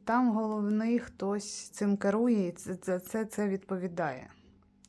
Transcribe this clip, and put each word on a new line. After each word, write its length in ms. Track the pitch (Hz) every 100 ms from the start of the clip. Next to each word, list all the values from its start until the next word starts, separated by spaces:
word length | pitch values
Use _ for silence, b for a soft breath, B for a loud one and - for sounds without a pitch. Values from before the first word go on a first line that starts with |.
Там 260 | - 233 247
головний 680 | 214 220 214 208 214 226 240
хтось 680 | 240 - 190 202 202 - -
цим 280 | - 202 202
керує 520 | 202 208 240 220 180
і 40 |
це, 240 | 175 - 185
це, 240 | - 180
це, 240 | 185 220
це 240 | 220 - 208
відповідає. 840 | 190 - 190 180 175 160 127 - b b b _ _